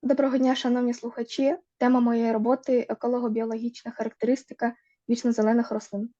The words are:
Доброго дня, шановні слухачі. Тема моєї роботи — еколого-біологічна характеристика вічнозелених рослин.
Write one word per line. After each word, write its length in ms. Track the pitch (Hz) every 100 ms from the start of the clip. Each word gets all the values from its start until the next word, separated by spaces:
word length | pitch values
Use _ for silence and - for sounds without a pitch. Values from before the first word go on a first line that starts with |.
| 254
Доброго 280 | 269 269 262
дня, 160 | 262
шановні 400 | 254 254 247 247
слухачі. 600 | 240 233 - 233 - 269 349 _ _
Тема 220 | 247 254
моєї 320 | 240 233 226
роботи — 540 | 226 220 262 - 247 226
еколого-біологічна 1000 | - 240 247 240 220 226 226 233 233 -
характеристика 880 | - 220 - 220 262 - - 233 240 _ _ -
вічнозелених 600 | 233 247 233 214 233 233
рослин. 440 | 220 - 202 226 _